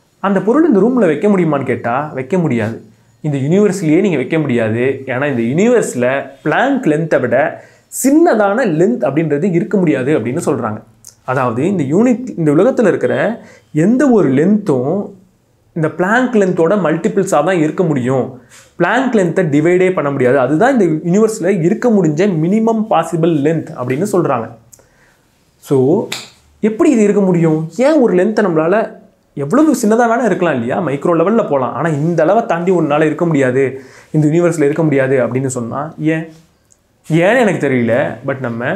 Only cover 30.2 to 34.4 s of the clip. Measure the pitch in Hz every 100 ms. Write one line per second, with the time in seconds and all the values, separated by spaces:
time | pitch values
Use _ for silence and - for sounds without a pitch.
30.2 | 233 131 175 135 113 185 160 143 175 170
31.2 | 175 226 - 139 123 120 165 143 160 170
32.2 | 156 214 226 170 175 175 151 147 156 151
33.2 | 175 147 127 127 135 131 - - - 156
34.2 | 151 165